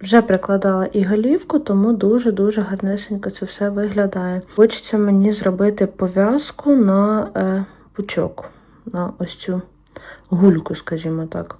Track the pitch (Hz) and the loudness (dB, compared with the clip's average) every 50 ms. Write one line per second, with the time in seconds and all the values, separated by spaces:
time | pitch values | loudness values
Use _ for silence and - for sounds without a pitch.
0 | - 190 220 233 220 226 190 185 185 - 196 196 190 196 190 185 190 190 - 214 | -2 4 4 4 6 4 2 0 0 0 0 0 2 2 0 0 0 -2 0 0
1 | 190 185 208 208 220 247 294 381 - - - 294 294 - 202 196 196 226 240 202 | 0 2 2 0 2 2 0 0 -2 -2 -2 -2 0 0 2 2 4 2 2 2
2 | 196 202 220 247 240 240 202 190 196 208 214 214 202 185 196 190 196 190 196 202 | 2 2 2 2 2 0 0 2 2 0 2 0 -2 -4 -4 -4 -4 -4 -4 -4
3 | 202 - 214 202 202 196 196 - 202 196 - - 208 202 202 202 208 208 196 208 | -4 -6 -8 -6 -6 -8 -8 -8 -10 -8 -6 -4 -4 -4 -2 -2 -4 -2 0 0
4 | 202 196 196 190 180 180 180 185 180 - - - 214 226 220 - - - - 214 | 0 0 0 -4 -4 -4 -4 -6 -8 -4 2 4 4 4 4 0 -8 -4 -2 0
5 | 208 202 202 196 196 208 214 208 - 190 185 180 196 208 208 208 196 190 - - | 2 4 4 4 4 2 0 0 0 -2 0 2 0 0 2 0 -2 -2 -2 -4
6 | 190 180 180 190 196 208 247 294 294 - - - - 294 285 269 220 196 190 196 | -4 -2 0 0 2 2 2 0 -2 -4 -8 -4 0 2 4 4 4 4 4 4
7 | 202 208 214 214 202 208 - 196 190 190 190 190 196 - - - - - _ - | 2 2 2 0 -2 -4 -4 -2 -2 0 0 -2 -4 -6 -10 -20 -20 -18 _ -10
8 | 202 202 - - 160 170 - - - - - - _ _ - - - 220 - 175 | -8 -6 -4 -4 -4 -4 -4 -10 -18 -18 -18 -20 _ _ -20 -20 -16 -10 -8 -6
9 | 175 185 - - 180 175 - - - - 185 185 180 - _ _ _ - - - | -6 -6 -6 -8 -10 -10 -10 -12 -8 -6 -6 -6 -6 -10 _ _ _ -20 -20 -20
10 | - - - - - - 190 170 190 202 175 160 156 - 160 - - - 165 160 | -20 -20 -20 -18 -8 -2 0 4 6 6 6 6 2 -6 -10 -10 -8 -8 -8 -6
11 | 160 160 160 160 160 160 - 170 - - - - | -6 -4 -4 -4 -6 -6 -8 -10 -10 -10 -14 -20